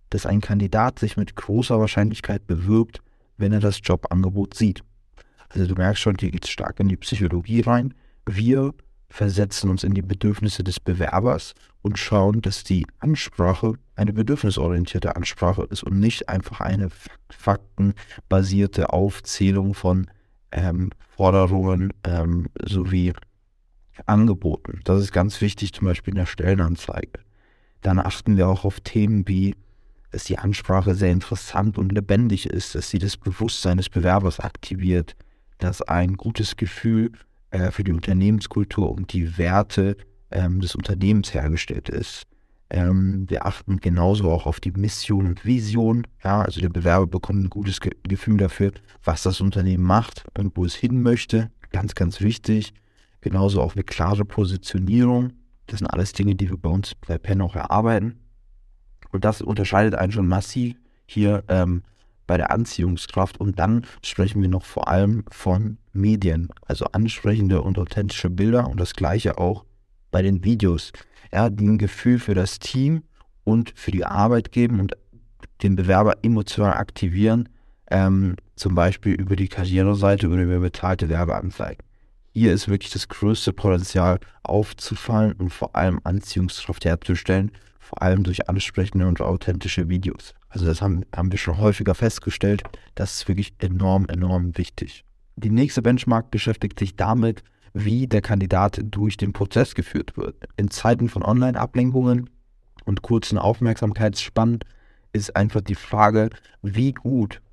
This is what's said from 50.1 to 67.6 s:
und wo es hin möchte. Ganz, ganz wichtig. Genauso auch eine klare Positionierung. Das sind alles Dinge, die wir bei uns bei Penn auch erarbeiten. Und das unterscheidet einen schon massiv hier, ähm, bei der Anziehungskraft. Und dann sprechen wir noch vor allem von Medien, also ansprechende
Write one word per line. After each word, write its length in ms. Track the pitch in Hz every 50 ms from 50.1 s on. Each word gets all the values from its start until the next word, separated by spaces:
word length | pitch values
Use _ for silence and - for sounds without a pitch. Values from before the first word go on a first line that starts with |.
| - - - - - -
und 200 | 101 95 - 92
wo 80 | 90
es 80 | 85 -
hin 300 | - - 120 127 127 123
möchte. 480 | 120 117 113 - - 113 110 110 110 - _ - -
Ganz, 220 | - 92 101 101 -
ganz 280 | - 92 87 - -
wichtig. 520 | 98 107 113 - - - 110 107 101 - - _ _ _ _ _ _ _ _ _
Genauso 400 | - - 90 92 98 98 101 92
auch 140 | 67 82 -
eine 80 | 101 -
klare 420 | - - - 82 90 104 104 101
Positionierung. 1080 | - - 110 101 90 95 90 - - - 92 92 92 107 120 123 123 123 123 123 127 123 - - _ _ _ _ -
Das 120 | 110 98
sind 80 | 98 -
alles 260 | - - 95 - -
Dinge, 220 | - 101 101 95
die 140 | 92 101 90
wir 80 | 92 85
bei 120 | - 80
uns 260 | 85 95 101 - - - - -
bei 120 | 85 82
Penn 220 | - - 98 95
auch 140 | 92 95 -
erarbeiten. 600 | - - - - 104 113 117 113 101 104 117 117 - - - _ _ _ - - - - - - _ _ - - - - -
Und 140 | - 95 -
das 180 | 107 107 - -
unterscheidet 500 | - 107 101 98 - 98 98 107 110 104
einen 160 | - 92 95
schon 160 | 107 104 95 87
massiv 480 | 92 - - - - 127 120 120 120 - _ _ _ _ _
hier, 380 | - - 104 104 101 104 98 95 -
ähm, 360 | 90 92 90 87 90 87 - - _ _ _ _ _ _ _
bei 120 | - 90 85
der 120 | - -
Anziehungskraft. 920 | - 107 117 - - - 85 90 87 - - - - 98 92 - - -
Und 200 | - 101 92 90
dann 260 | 85 101 113 117 117 - - -
sprechen 400 | - - - - 95 104 - 104
wir 80 | 95 90
noch 160 | 90 92 -
vor 220 | - - - 50 -
allem 360 | 87 92 101 104 113 110 104 -
von 480 | - - - 95 90 101 113 107 110 - _ _ -
Medien, 560 | 98 98 107 110 101 98 87 80 82 85 - - - -
also 200 | - 60 - -
ansprechende 760 | - - - 110 113 - - - 101 107 110 101 92 95 92